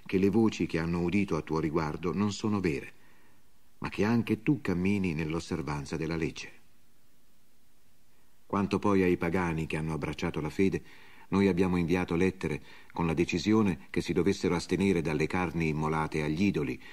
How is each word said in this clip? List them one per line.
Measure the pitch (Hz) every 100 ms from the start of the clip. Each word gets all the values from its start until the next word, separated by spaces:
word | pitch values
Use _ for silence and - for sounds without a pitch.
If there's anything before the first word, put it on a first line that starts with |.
| -
che | 95
le | 98
voci | 104 110 - 85
che | 80
hanno | 85 87
udito | 87 98 95 80
a |
tuo | - 80
riguardo | 80 80 78 78 87 82
non | 104
sono | 98 107 104
vere, | 90 69 - - - - - - - - - -
ma | -
che | -
anche | 104 117 - 110
tu | - 139
cammini | - 87 92 101 92
nell'osservanza | 78 80 85 - 85 71 73 69 82
della | 78 82
legge." | 80 - - - - - - - - - - - - - - - - - - - - - -
Quanto | 98 95 95
poi | 104 98
ai | 90 87
pagani | 85 92 87 80 78
che | 80
hanno | 80
abbracciato | 78 78 73 85 80
la | 76
fede, | - 95 - - - - - -
noi | 95 98
abbiamo | 87 95 90
inviato | 85 90 87 85
lettere | 92 - 76 73 - - -
con | - 82
la |
decisione | 80 85 90 85 110 101 80 -
che | -
si | 85
dovessero | 85 85 95 92 85
astenere | - 87 98 87
dalle | 78 76 98
carni | 92 85 82 80
immolate | 76 76 80 78 78
agli | 76 78 -
idoli, | 80 69 64 -